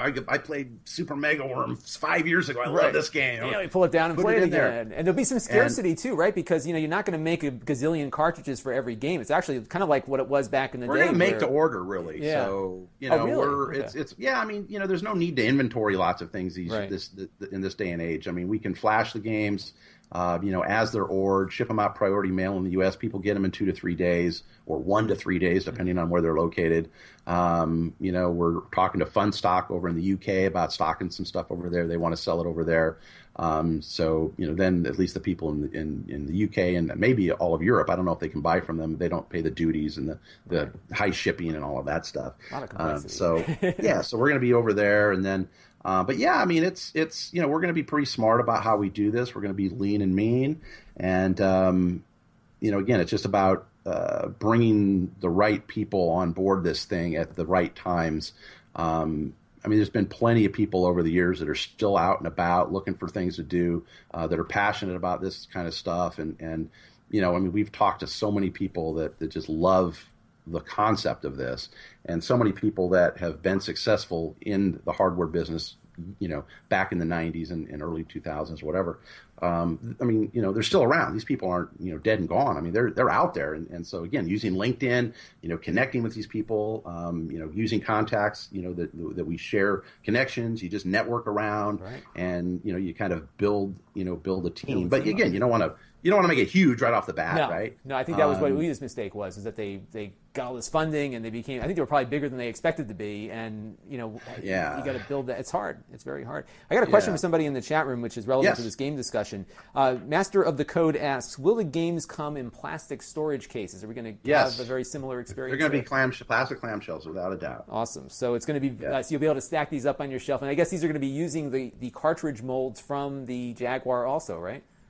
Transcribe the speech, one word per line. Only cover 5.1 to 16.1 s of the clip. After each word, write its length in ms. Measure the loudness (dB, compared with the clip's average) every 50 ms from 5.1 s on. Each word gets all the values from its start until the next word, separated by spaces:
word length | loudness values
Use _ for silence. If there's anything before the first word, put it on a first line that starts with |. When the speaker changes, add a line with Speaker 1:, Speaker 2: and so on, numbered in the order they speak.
| 4
Speaker 2:
be 80 | 4 2
some 140 | 2 2
Speaker 1:
And 40 | 0 0
Speaker 2:
scarcity, 520 | 4 4 4 6 4 2 0 2 0 0
too, 180 | 0 -2 -2 2
right? 200 | 2 2 2 2
Because, 320 | 0 0 2 0 0 0
you 60 | 0 -2
know, 60 | 0
you're 100 | 0 0
not 160 | 0 0 0
gonna 140 | -2 -2 0
make 240 | 0 0 0 0 0
a 80 | -4
gazillion 600 | -4 -4 -2 -2 -2 0 2 0 2 0 -2 -2
cartridges 480 | 0 2 2 2 2 -2 -6 -6 -6 -6
for 140 | -4 -2 -2
every 220 | -2 -2 -2 -4
game. 260 | -4 -2 -2 -2 -2
It's 100 | 0 0
actually 300 | 0 0 2 0 -4 -4
kinda 240 | -4 -4 -2 0 2
like 220 | 4 4 2 2 0
what 100 | 0 0
it 80 | 0
was 220 | 2 2 2 2 2
back 240 | 0 0 0 0 -4
in 60 | -6
the 60 | -4
Speaker 1:
We're 100 | 0 4
Speaker 2:
day 80 | 4 4
Speaker 1:
gonna 120 | 6 6
make 140 | 4 4 4 4
Speaker 2:
where 60 | 2
Speaker 1:
to 60 | 2
order, 360 | 2 4 4 4 2 2 0 -4
really. 380 | -4 -4 -4 -4 -6 -8 -4
Speaker 2:
Yeah. 240 | -2 0 0 0 0
Speaker 1:
So, 420 | 0 -2 -2 -4 -4 -6 -8 -14 -18 _ -6
you 100 | 0 2
Speaker 2:
Oh, 60 | 2
Speaker 1:
know, 80 | 4 4
Speaker 2:
really? 100 | 2 2
Speaker 1:
we're, 320 | 2 2 2 2 0 -2 -2
Speaker 2:
Okay. 100 | -2 -4
Speaker 1:
it's, 160 | -6 -6 -6
it's, 200 | -8 -8 -8 -8
yeah, 220 | -4 -2 0 0 0
I 60 | -2
mean, 200 | -2 -4 -8 -8
you 100 | -8 -6 -4
know, 80 | -2
there's 160 | 0 0 0 0
no 100 | -2 0
need 240 | 0 0 0 2
to 80 | 2 2
inventory 500 | 4 4 4 2 2 0 0 2 2 2
lots 260 | 2 2 2